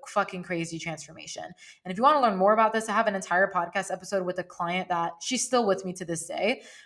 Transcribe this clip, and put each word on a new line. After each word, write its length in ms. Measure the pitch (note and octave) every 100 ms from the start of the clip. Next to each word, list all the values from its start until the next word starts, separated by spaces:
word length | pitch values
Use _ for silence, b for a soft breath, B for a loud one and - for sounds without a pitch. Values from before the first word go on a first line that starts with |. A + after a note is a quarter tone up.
| -
fucking 380 | G#3 G3 F#3
crazy 340 | F3+ E3+ E3 E3
transformation. 680 | E3+ D#3 - E3 - -
And 480 | D#3+ - - - F#3
if 60 | F#3
you 60 |
wanna 180 | C4 D4+
learn 160 | A#3+ F#3+
more 160 | G3
about 180 | A3 A3
this, 160 | A3 A3
I 40 |
have 160 | G#3 A3
an 80 | G3
entire 360 | - F3+ F#3+
podcast 400 | F#3 F3 G3+ F#3
episode 360 | F3+ F#3 G3+ F3+
with 100 | F3+
a 60 |
client 460 | F3 - F3 F#3 F#3
that 240 | E3+ E3+ -
she's 220 | - B3+
still 220 | - B3 G#3+
with 200 | F#3+ F#3
me 80 |
to 120 | F3+ E3+
this 220 | E3 -
day. 340 | - G#3 C4 B B